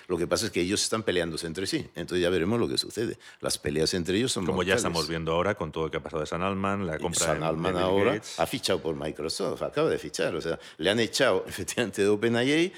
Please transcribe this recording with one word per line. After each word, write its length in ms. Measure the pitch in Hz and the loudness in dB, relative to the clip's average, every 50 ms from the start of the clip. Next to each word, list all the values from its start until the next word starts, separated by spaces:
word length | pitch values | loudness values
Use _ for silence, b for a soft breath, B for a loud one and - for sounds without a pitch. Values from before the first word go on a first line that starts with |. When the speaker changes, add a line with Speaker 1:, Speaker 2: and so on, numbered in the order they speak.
| B - | B -4
Speaker 1:
Lo 80 | 90 | -2
que 100 | 82 85 | -2 2
pasa 200 | 80 87 82 113 | 2 2 0 0
es 60 | 98 | 0
que 80 | - 95 | 0 0
ellos 220 | 87 90 104 - | 0 2 2 0
están 200 | - - 113 110 | 0 0 -2 0
peleándose 440 | 101 104 90 90 85 85 78 - 82 | 0 0 0 0 0 0 -2 -4 -6
entre 200 | 82 80 92 98 | -6 -4 -4 -4
sí. 200 | - 160 139 - - - | -2 -2 -4 -4 -6 -8
Entonces 280 | 80 80 - 85 90 | -8 -6 -2 0 2
ya 80 | 85 87 | 2 4
veremos 300 | 92 82 82 101 117 120 | 4 2 2 2 2 2
lo 80 | 95 69 | 0 0
que 100 | 62 - | -2 -2
sucede. 400 | - - - 104 117 98 - B B B B B | -4 -4 -4 -4 -4 -4 -4 B B B B B
Las 180 | - 64 - - | -4 -4 -4 -2
peleas 340 | - 69 71 76 80 - 95 | -2 -2 0 2 2 2 2
entre 220 | 90 80 90 90 | 0 0 0 2
ellos 160 | 107 131 127 | 2 2 0
son 120 | - 113 90 | 0 0 0
Speaker 2:
Como 160 | 87 - 90 | 0 0 0
ya 120 | 90 95 95 | 2 2 2
Speaker 1:
mortales. 60 | - | 2
Speaker 2:
estamos 280 | - 87 85 82 76 80 | 2 0 0 -2 -2 -2
viendo 240 | 82 82 82 80 | -2 -2 0 0
ahora 220 | 82 85 87 101 104 | 2 2 2 2 0
con 160 | - 87 76 | -2 -4 -4
todo 120 | - 80 80 | -2 -4 -4
lo 60 | 76 | -2
que 60 | 78 | -4
ha 60 | 78 | -6
pasado 180 | 67 76 82 78 | -6 -4 -4 -4
de 60 | 76 | -4
San 160 | - 85 82 | -2 -2 -2
Altman, 440 | 92 98 98 95 98 98 98 101 95 | -2 -2 0 0 0 0 0 0 -2
la 100 | 82 78 | -2 -2
Speaker 1:
Y 40 | 76 | -2
Speaker 2:
compra 260 | - 87 80 - 85 | -2 -2 0 0 2
Speaker 1:
San 140 | 82 76 78 | 2 2 2
Speaker 2:
de, 60 | 80 | 0
Speaker 1:
Altman 260 | 80 80 80 85 95 92 | 0 0 0 0 0 0
Speaker 2:
de 40 | 90 | 2
Bill 100 | 92 92 | 2 4
Speaker 1:
ahora 240 | 95 98 101 120 - | 4 4 4 4 2
Speaker 2:
Gates. 240 | 113 - - - - | 0 -4 -8 -2 -2
Speaker 1:
ha 80 | 82 | -2
fichado 340 | - - - - - 95 82 | 0 -2 -2 0 0 0 0
por 140 | - 80 78 | 0 -2 -4
Microsoft, 680 | 69 73 78 71 - 76 78 - - 98 - 67 - | -2 -4 -6 -6 -4 -6 -6 -4 -2 -2 -4 -2 -4
acaba 260 | 82 69 - 143 160 131 | -4 -4 -2 0 0 2
de 80 | 80 69 | 0 -2
fichar. 360 | - 73 - - 87 123 90 | -4 -6 -4 -2 -2 -2 -2
O 60 | - | -2
sea, 180 | - 82 78 B B B B - | -2 -4 -4 B B B B -2
le 120 | 80 95 | 0 2
han 100 | 104 120 | 4 4
echado 440 | 113 - - - 135 117 95 92 - | 2 0 2 2 4 4 4 2 0
<laughs> 40 | - | -4
efectivamente 540 | - 104 90 - - - 120 98 - 104 | -6 -6 -6 -4 -2 0 -2 0 2 2
de 60 | 98 104 | 4 4
OpenAI, 640 | 104 101 120 117 117 117 123 139 147 165 170 196 B | 4 4 4 2 2 4 4 4 4 2 2 0 B